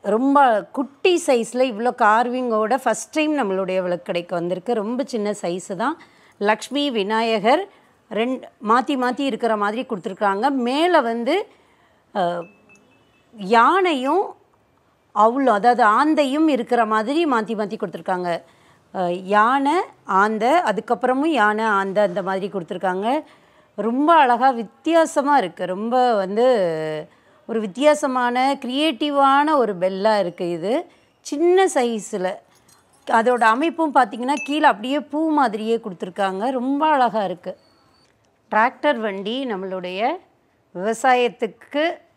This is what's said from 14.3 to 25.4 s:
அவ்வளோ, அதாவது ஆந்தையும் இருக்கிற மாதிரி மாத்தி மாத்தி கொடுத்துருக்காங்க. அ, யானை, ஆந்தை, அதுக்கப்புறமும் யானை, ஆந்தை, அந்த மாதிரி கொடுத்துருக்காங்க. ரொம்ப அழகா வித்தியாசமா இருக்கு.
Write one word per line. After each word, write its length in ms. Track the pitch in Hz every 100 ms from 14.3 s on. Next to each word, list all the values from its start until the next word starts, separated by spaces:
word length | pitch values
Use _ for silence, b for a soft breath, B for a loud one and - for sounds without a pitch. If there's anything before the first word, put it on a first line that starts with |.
| - _ _ _ _ _ _ _
அவ்வளோ, 320 | 208 214 254 262
அதாவது 380 | 208 226 240
ஆந்தையும் 640 | 226 220 302 311 285 285 320
இருக்கிற 380 | 262 240 240 220
மாதிரி 400 | 220 214 294 339
மாத்தி 300 | 240 214 214
மாத்தி 180 | 208 214
கொடுத்துருக்காங்க. 680 | 196 190 165 180 180 165 - b b b _
அ, 180 | - 180
யானை, 600 | 175 185 208 220 277 277 330 440 -
ஆந்தை, 460 | - 190 208 220 226
அதுக்கப்புறமும் 760 | 330 311 196 220 240 254 262 311
யானை, 380 | 285 208 214
ஆந்தை, 380 | 220 202 196 190
அந்த 200 | 202 175
மாதிரி 260 | 185 190 196
கொடுத்துருக்காங்க. 680 | 202 160 - 190 185 214 294 302 b b b b
ரொம்ப 400 | - 208 247 294
அழகா 360 | 330 262 240 262
வித்தியாசமா 880 | 233 214 _ - 330 320 - 277
இருக்கு. 280 | 285